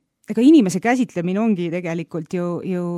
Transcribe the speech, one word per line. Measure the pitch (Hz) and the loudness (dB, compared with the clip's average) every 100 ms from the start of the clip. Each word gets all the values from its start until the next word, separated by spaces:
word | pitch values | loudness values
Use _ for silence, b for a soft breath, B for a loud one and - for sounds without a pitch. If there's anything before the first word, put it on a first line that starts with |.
| _ _ - | _ _ -8
ega | 220 254 | 2 6
inimese | 320 190 175 | 6 6 0
käsitlemine | 233 254 226 180 175 190 | 0 0 -2 -4 -4 -2
ongi | 226 190 175 | 0 0 -2
tegelikult | 175 170 170 160 170 160 | -6 -6 -8 -8 -10 -6
ju, | 180 175 170 185 | -6 -4 -6 -6
ju, | 180 175 | -6 -4